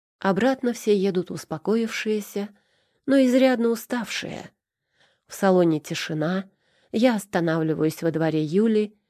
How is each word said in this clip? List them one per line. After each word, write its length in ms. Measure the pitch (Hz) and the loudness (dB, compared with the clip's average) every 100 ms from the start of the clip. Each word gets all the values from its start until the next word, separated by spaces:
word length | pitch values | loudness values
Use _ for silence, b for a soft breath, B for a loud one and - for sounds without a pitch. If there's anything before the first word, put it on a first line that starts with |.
| _ _ | _ _
Обратно 540 | 190 180 254 262 240 | -2 0 0 0 -4
все 220 | 240 - 208 | -2 2 2
едут 360 | 196 185 175 | 2 -2 -4
успокоившиеся, 1160 | 165 - 156 - 226 226 - 220 214 202 202 202 b b b b b b | -8 -10 -8 -2 -2 -2 -4 -4 -4 -4 -8 -8 b b b b b b
но 120 | 277 | 2
изрядно 520 | 262 254 262 247 233 | 4 4 4 2 0
уставшие. 800 | 226 - 247 202 - - - - _ _ _ _ _ _ _ _ | -2 -4 -8 -6 -8 -8 -12 -16 _ _ _ _ _ _ _ _
В 60 | |
салоне 460 | - 196 185 170 156 | -2 2 4 4 2
тишина, 720 | - 165 - 156 151 190 196 b b b b | -4 -8 -6 -4 -2 -4 -8 b b b b
я 240 | 226 254 220 | 0 2 2
останавливаюсь 880 | - 185 165 160 160 156 156 156 | -2 -2 0 0 0 0 -2 0
во 80 | 165 | -2
дворе 320 | 156 160 156 | 0 0 0
Юли 500 | 156 180 226 214 208 _ _ | 0 2 2 2 0 _ _